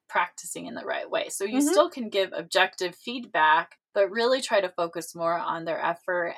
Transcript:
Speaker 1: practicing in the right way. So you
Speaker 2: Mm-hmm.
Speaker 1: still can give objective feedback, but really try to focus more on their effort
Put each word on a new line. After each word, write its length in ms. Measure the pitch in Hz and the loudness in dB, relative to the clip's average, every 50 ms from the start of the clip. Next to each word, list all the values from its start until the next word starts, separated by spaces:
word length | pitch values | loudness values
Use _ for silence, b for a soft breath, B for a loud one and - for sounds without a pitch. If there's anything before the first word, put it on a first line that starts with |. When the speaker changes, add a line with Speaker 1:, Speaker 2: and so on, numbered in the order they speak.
| _ - | _ -4
Speaker 1:
practicing 580 | - 196 175 - - - - - - - - | 0 0 0 0 -2 -10 -14 -12 -12 -12 -12
in 80 | 85 - | -10 -10
the 100 | - - | -10 -6
right 260 | - - - - - | -6 -6 -6 -4 -4
way. 180 | - 165 - - | -2 -2 -2 -4
So 160 | - - 196 | -4 -6 -4
you 140 | 202 220 262 | -2 2 2
Speaker 2:
Mm-hmm. 100 | 285 294 | 2 4
Speaker 1:
still 220 | 349 381 330 349 | 6 6 6 4
can 180 | - 277 233 214 | 2 -6 -8 -4
give 240 | 220 202 190 185 - | 0 0 0 0 -2
objective 640 | 165 165 170 - 185 185 185 - - 185 180 175 | -8 -6 0 2 2 2 2 0 -4 -6 -6 -6
feedback, 840 | - - - 240 269 240 214 - 165 156 156 156 165 165 - - _ _ _ - | -8 -10 -10 -8 -8 -8 -4 0 4 4 6 6 4 2 0 -6 _ _ _ 0
but 160 | 208 202 190 | 2 2 2
really 300 | 190 226 233 240 262 269 | 2 0 2 2 2 0
try 200 | 247 - 233 208 | 0 2 2 2
to 80 | 190 180 | 2 0
focus 440 | - - 170 170 170 175 165 - - | -2 -2 -4 -4 -4 -6 -8 -8 -6
more 220 | 170 170 165 170 170 | -4 -2 0 0 0
on 260 | - - 170 165 165 | -2 -4 -4 -4 -4
their 160 | 170 160 151 | -4 -4 -2
effort 540 | 147 165 170 - _ - 180 175 170 170 165 | -2 -2 -2 -4 _ -4 -2 -2 -2 -4 -6